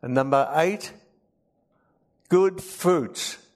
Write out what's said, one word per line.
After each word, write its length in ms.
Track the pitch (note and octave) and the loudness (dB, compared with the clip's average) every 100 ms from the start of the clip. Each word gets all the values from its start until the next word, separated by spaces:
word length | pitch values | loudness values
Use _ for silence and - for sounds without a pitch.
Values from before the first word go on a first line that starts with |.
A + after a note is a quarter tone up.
And 100 | B2+ | -2
number 380 | B2+ C3+ C#3 C3+ | 0 2 2 2
eight, 380 | D3 E3+ G#3 - - _ _ _ _ _ _ _ _ _ _ _ _ _ | 0 0 -2 -10 -18 _ _ _ _ _ _ _ _ _ _ _ _ _
good 320 | F3+ F#3+ F#3 | 4 4 0
fruits. 760 | - - F3+ F3+ A#2 - - - _ | -16 -4 0 2 0 -8 -10 -10 _